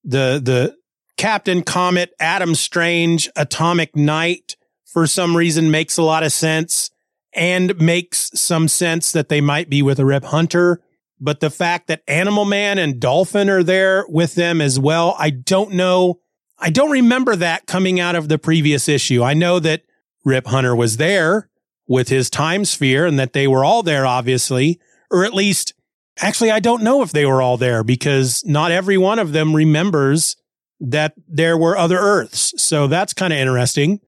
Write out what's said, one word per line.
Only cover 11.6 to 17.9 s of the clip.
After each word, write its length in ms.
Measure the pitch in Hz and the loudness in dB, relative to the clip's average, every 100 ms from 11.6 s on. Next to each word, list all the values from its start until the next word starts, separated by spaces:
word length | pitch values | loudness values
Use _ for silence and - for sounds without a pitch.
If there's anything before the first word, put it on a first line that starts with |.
| 175 175 - | -2 -2 -4
that 160 | 156 - | -8 -4
Animal 380 | 147 196 208 | -2 0 0
Man 320 | 202 202 202 196 | 0 -2 -2 -2
and 220 | 156 127 | -2 -2
Dolphin 500 | 127 147 143 202 196 | 0 0 0 0 2
are 140 | 190 | 2
there 420 | 175 185 190 190 - | 2 2 2 0 0
with 260 | 160 170 | -2 0
them 260 | 175 170 170 | 0 0 0
as 160 | 143 131 | 0 0
well, 380 | 139 165 170 - | 0 2 0 0
I 120 | 151 | -4
don't 440 | 131 127 185 208 | -4 -2 0 0
know. 460 | 185 185 180 180 175 _ _ _ _ | -2 2 2 2 -2 _ _ _ _
I 120 | 180 | -2
don't 200 | 160 302 | 0 2
remember 460 | 269 240 254 247 202 | 4 4 4 0 0
that 300 | 170 165 - | -2 -2 -4
coming 340 | 180 190 | -2 0